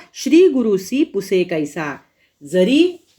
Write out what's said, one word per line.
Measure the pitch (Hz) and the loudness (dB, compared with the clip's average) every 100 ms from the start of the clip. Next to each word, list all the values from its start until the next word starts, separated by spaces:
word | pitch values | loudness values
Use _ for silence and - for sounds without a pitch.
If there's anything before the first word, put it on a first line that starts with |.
| - | -10
श्री | - 254 320 370 | -10 2 4 4
गुरुसी | 262 220 190 - 262 | 2 0 -2 -2 -4
पुसे | 320 196 190 185 | -2 -4 -2 -2
कैसा." | 180 160 147 175 147 135 _ _ _ _ 143 | -2 -4 -6 -8 -10 -10 _ _ _ _ -4
जरी | 180 190 294 359 349 _ | 0 2 2 2 -2 _